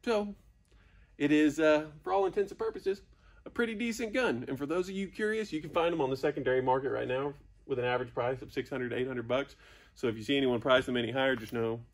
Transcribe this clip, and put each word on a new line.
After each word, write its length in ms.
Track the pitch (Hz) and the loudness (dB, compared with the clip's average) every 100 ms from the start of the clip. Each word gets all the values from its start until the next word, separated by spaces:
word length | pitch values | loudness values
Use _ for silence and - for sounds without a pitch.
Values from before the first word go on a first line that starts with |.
So, 320 | - 214 208 202 - _ _ - - - - - | 2 0 0 -8 -20 _ _ -20 -20 -20 -20 -4
it 140 | 143 | 2
is, 260 | 151 151 143 | 6 4 4
uh, 320 | 156 151 156 - | 4 4 2 -10
for 80 | - | -2
all 140 | 269 185 | 2 2
intents 260 | - 196 | 0 -4
and 60 | - | -4
purposes, 440 | 226 - - 196 - - - - | -6 -4 -4 -4 -8 -20 -20 -20
a 60 | - | -12
pretty 240 | - 233 | -2 -2
decent 380 | 214 233 226 226 | -2 -4 -4 -4
gun. 320 | 240 240 120 135 | 0 0 -2 -4
And 100 | 135 | -6
for 100 | 143 | -2
those 220 | 170 185 | -2 -2
of 60 | |
you 140 | 190 196 | -4 -6
curious, 440 | - 214 220 214 | -4 -2 -2 -4
you 80 | 156 | -6
can 100 | 151 | -2
find 220 | 170 165 | 0 2
them 80 | 170 | 2
on 100 | 135 | 0
the 60 | 135 | 0
secondary 460 | 151 147 131 127 | -2 0 0 2
market 280 | 127 131 131 | 2 2 0
right 180 | 117 120 | -2 -2
now 260 | 127 143 143 - - - | -2 -2 -6 -20 -20 -6
with 140 | 131 | -2
an 40 | |
average 300 | 123 123 123 | 0 0 -2
price 280 | 131 120 127 | -2 -2 -2
of 100 | 104 | -6
six 180 | - 127 | -6 -4
hundred, 220 | 139 123 | -4 -4
eight 160 | 113 127 | -2 -4
hundred 180 | 123 113 | -4 -2
bucks. 300 | 123 139 - - - - - | -2 -2 -10 -20 -20 -20 -4
So 100 | 120 | -2
if 100 | 110 | -2
you 60 | |
see 140 | 110 139 | 0 2
anyone 240 | 135 120 | 4 2
price 260 | 139 127 131 | 4 4 4
them 100 | 123 | 0
any 140 | 113 | 0
higher, 240 | 131 135 | 0 0
just 180 | 131 113 | 0 -2
know 280 | 120 113 113 117 | -2 -2 -2 -10